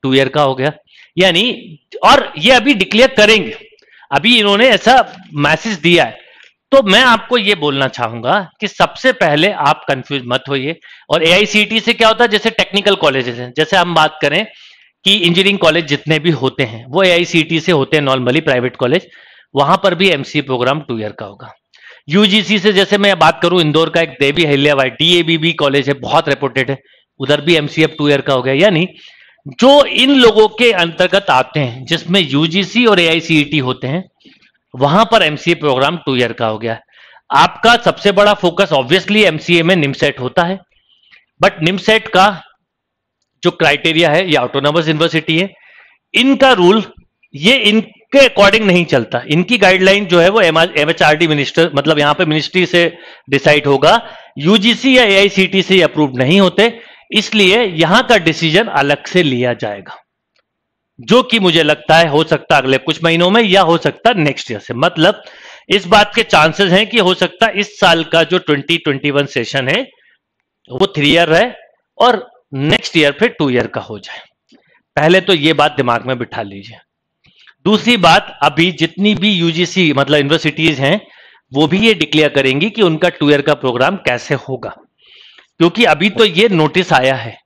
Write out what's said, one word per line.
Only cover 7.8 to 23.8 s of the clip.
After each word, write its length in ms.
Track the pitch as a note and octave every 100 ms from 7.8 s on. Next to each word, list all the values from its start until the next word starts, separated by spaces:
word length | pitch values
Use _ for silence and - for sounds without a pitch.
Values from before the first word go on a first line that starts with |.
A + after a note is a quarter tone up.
| C3
चाहूंगा 500 | - A#2 A#2 A#2 F#3+ F3 _
कि 60 | G#3
सबसे 440 | - E3+ - C4
पहले 380 | B3+ - D3 F#3
आप 320 | G3 D3 D3+ -
कंफ्यूज 340 | C3+ B2+ C#3+ B2
मत 180 | B2+ C3+
होइए। 260 | C#3 C3+ E3 - - _
और 140 | D#3
एआईसीटी 560 | E3 F3+ G#3 G#3+ G#3 A3
से 140 | A3+
क्या 140 | A#3 A3+
होता 160 | A3
है, 40 | A#3+
जैसे 220 | G3+ A3+
टेक्निकल 460 | A3 F#3 G3+ G3 F#3+
कॉलेजेस 420 | D#3 C3+ B2 A#2+
हैं, 140 | B2 B2
जैसे 200 | D#3 G3
हम 180 | F3 D#3+
बात 240 | D#3 -
करें 240 | C#3+ D#3 A3 - - _ _ _ F#3+
कि 100 | G#3
इंजीनियरिंग 420 | E3+ E3+ G3 G3
कॉलेज 280 | F3 D#3 D#3
जितने 320 | C#3+ - D#3
भी 120 | D#3
होते 300 | D3 C3 -
हैं 220 | B2 A2 B2
वो 160 | D3
एआईसीटी 560 | F#3+ F3 F3 E3+ D#3 E3
से 120 | D#3+
होते 260 | E3 C3+ D#3
हैं 60 | C#3+
normally, 380 | C3 B2 C#3+
प्राइवेट 320 | D#3+ B2+ B2 A#2+
कॉलेज, 320 | B2 D#3+ - - - - _ C#3
वहां 220 | C#3+ F3+
पर 180 | G3 F3
भी 140 | F#3+
एमसीए 320 | D3+ C3+ D3+
प्रोग्राम 380 | C#3 B2+ B2 D3
टू 180 | D3+ A#2
ईयर 120 | G#2+
का 140 | G#2 G#2
होगा। 280 | G2+ - - _ _ - - -
यूजीसी 500 | E3+ G#3+ G#3 E3+ G#3
से 140 | F#3+
जैसे 240 | F#3+ F#3 G3+
मैं 200 | G3+ F#3
बात 200 | D#3+ E3
करूं, 200 | F3 F3+
इंदौर 280 | D#3 D3+